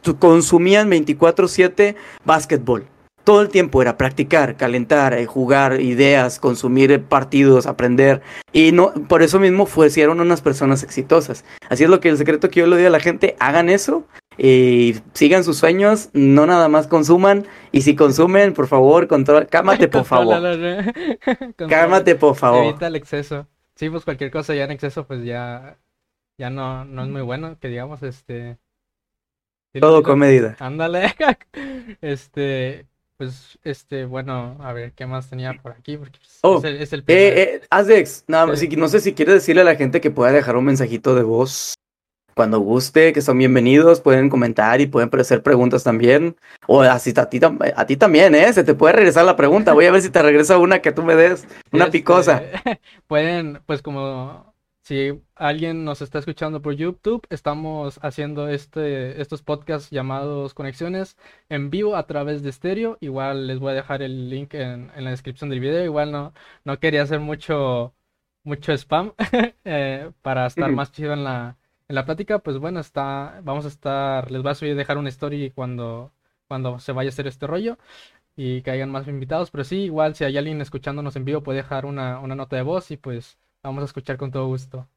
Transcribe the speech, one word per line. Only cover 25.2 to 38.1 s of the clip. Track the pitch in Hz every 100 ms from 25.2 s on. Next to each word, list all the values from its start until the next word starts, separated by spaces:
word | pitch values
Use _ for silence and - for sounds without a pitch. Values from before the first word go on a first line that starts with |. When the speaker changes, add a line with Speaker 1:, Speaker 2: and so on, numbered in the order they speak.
| 120
Speaker 2:
ya, | 120 120 120 135 _ _ _ _ _ _ _
ya | 127
no, | 135 131 131 135
no | 131
es | 131
muy | 139
bueno, | 123 131 160 156
que | 131
digamos, | 120 131 147
este... | 135 127 _ 120 120 117 _ _ _ _ _ _ _ _ _ _ _
Sí, | 135
Speaker 1:
Todo | 151 160
Speaker 2:
lo |
Speaker 1:
con | 147 143
medida. | 143 131 110 107
Speaker 2:
Ándale. | 131 151 165 175 196 -
<laughs> | 302 240 _ - 277 262 240 202
Este, | 156 139 _ - 139 135 127 143 _ _ _ _
pues, | 131 131 _ _
este, | 160 135 _ 139 127
bueno, | 131 131 127 120 135
a | 139
ver, | 120 120
¿qué | _ 127
más | 131 127
tenía | 127 127 127
por | 127
aquí? | 120 - 147
Porque, | 139 _
pues, | _ _
Speaker 1:
Oh, | 180 180
Speaker 2:
es |
el, | 151 143
es | 147
el | 151
Speaker 1:
eh, |
Speaker 2:
primer | 135 175 196 180
Speaker 1:
eh, | 185 - _
Azdex, | 175 202 220 147